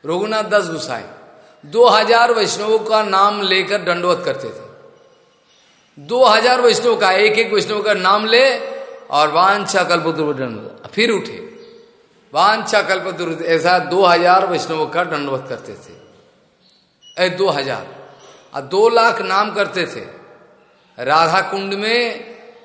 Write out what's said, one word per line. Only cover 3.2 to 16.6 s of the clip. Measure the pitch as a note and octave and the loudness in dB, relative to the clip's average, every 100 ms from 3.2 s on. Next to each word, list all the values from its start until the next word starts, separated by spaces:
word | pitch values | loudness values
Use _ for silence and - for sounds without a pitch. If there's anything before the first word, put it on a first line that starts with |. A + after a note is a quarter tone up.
| G3+ G#3 | 2 2
लेकर | F#3+ F#3+ F#3 G3+ | 0 0 0 -4
दंडवत | F3 F3 F3 E3+ D3 | -2 -2 0 -2 -2
करते | C3 A2+ | -6 -8
थे। | - - - - _ _ _ _ _ _ _ _ _ _ - | -12 -20 -20 -20 _ _ _ _ _ _ _ _ _ _ -20
दो | C#3+ A#3+ B3+ | -6 4 6
हजार | A3 A#3+ B3 | 6 4 4
वैष्णव | A#3+ G#3+ A#3+ A3 | 4 4 0 2
का, | G3 | 2
एक | F#3 G#3+ | 4 2
एक | G#3+ A3 | 2 0
वैष्णव | G#3 G3 G#3 | -2 -2 -4
का | G#3 | -2
नाम | F#3+ F#3 G#3 A3 | 0 2 2 2
ले | A3+ C4+ A#3+ - - - - - | 2 4 0 -8 -12 -16 -18 -4
और | C#3+ D3+ | 0 2
"वांछा | D#3 F#3+ G3+ F#3+ F#3+ | 2 2 2 -2 -2
कल्पतरु | F3 E3+ D#3+ D#3 D3+ | 0 0 -2 -4 -4
दंडवत", | C3+ C3 G#2+ F#2+ - - | -4 -6 -8 -14 -18 -10
फिर | - A#3 | -4 -2
उठे, | G3+ - F2+ D2+ - - - _ _ _ _ _ | -2 -6 -14 -18 -20 -20 -20 _ _ _ _ _
"वांछा | C#3+ G3 A3 G3+ G#3 | 0 2 0 0 -2
कल्पतरु", | F#3+ F#3+ F3+ E3+ E3+ D#3+ E3 | 0 -4 -4 -8 -8 -6 -2
ऐसा | E3 E3+ F3+ | 0 2 0
दो | - F3+ F#3 | 0 2 4
हजार | E3+ F3 F#3+ F#3+ | 4 4 4 2
वैष्णवों | E3+ D3 D#3 D3+ | -4 -4 -4 -4
का | D#3+ | -4
दंडवत | F3 D#3 C#3+ C3 - | -4 -4 -4 -6 -8
करते | A#2+ - | -14 -14
थे। | G2+ - - - _ _ _ _ _ | -18 -20 -20 -20 _ _ _ _ _